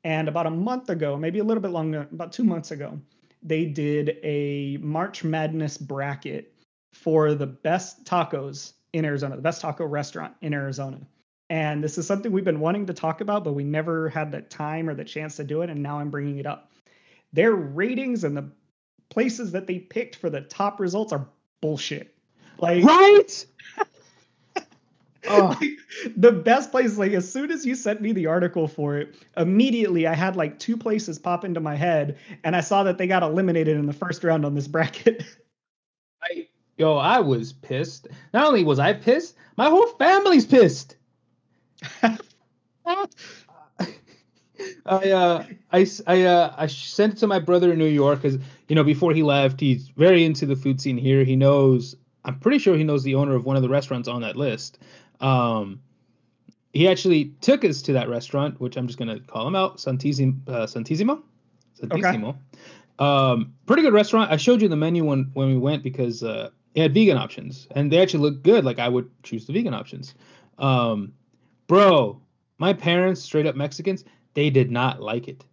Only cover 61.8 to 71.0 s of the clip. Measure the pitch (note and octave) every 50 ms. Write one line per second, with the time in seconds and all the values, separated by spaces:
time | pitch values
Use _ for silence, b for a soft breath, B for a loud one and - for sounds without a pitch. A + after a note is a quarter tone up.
61.8 | - G#3+ E3+ D#3+ F#3 F3+ - A2+ G#2+ A#2+ C#3 - - _ B B B B B B
62.8 | B B B - C#3 C#3+ C#3+ C#3 C3+ C3 B2 A#2 G#2+ - - _ _ - A#3+ D#4
63.8 | D#4 C#4+ G#3 G#3 G#3 G#3 - A3 A3 - D#3+ D3+ - B3 B3 A3 G#3+ F#3+ D#3+ D3+
64.8 | D#3 E3 E3+ E3+ D#3+ D3+ C#3 C3+ C3+ C3+ C3+ C#3 C3+ C3+ C3+ B2+ B2 C#3 D3+ D3
65.8 | C#3 C3 B2+ - B2+ A#2+ A2+ A2+ A#2 A2+ G#2+ A2 A2 - _ _ _ _ _ D#3
66.8 | E3 D3+ C3+ G#3 A3 G3 D3+ A#2+ G#2+ - - - - C#3 C3 - - _ - C#3
67.8 | C#3+ D3 D#3+ E3+ F#3+ F#3 F#3 D3+ C#3+ D3 C#3+ C3+ C3+ F#3 A3+ A3+ C3+ B2+ A#2 B2+
68.8 | A#2+ B2 B2 B2 A#2+ - _ _ - - A#2 A2+ A2 - D3 G#3 A#3+ F#3 B2 G2+
69.8 | - - - - - - _ b b b b b b b b - C#3 C3+ C3 B2
70.8 | A#2+ A#2 A2 G#2